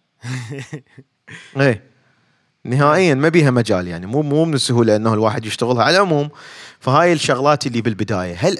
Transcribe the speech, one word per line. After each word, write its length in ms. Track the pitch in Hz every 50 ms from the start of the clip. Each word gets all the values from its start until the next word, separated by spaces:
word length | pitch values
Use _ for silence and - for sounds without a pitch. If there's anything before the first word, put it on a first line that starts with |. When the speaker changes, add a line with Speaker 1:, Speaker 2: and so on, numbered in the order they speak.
| _ _ _ _ -
Speaker 1:
<laughs> 1400 | 123 127 127 120 110 147 139 127 - - 143 - _ _ - 135 _ _ _ _ - - - - - - 139
Speaker 2:
إيه. 340 | 139 139 113 92 - _ _ _ _ _ _ _ _ _ _ _ _ _ _ _ -
نهائيا 500 | 117 120 135 143 147 151 175 190 175 139
ما 140 | 131 143 160
بيها 220 | 156 175 151 139
مجال 380 | 127 123 113 - 104 92 90 87
يعني، 180 | 87 85 90
مو، 160 | 95 117 143 151
مو 220 | 143 139 151 165
من 100 | 165 151
السهولة 420 | 131 - - 123 120 117 110 107
إنه 180 | 107 110 113 110
الواحد 320 | 107 110 110 104 - 113
يشتغلها. 380 | 107 - - 120 117 123 120 113
على 120 | 131 170
العموم، 320 | 190 202 185 156 143 147 147 - - - - - - - - - _
فهاي 320 | - 131 131 151 170 175 175
الشغلات 540 | 147 - - 139 123 135 147 151 143 -
اللي 140 | 139 113 117
بالبداية، 560 | 110 120 107 95 107 101 110 92 92 90 87 87
هل 200 | 113 180 196 -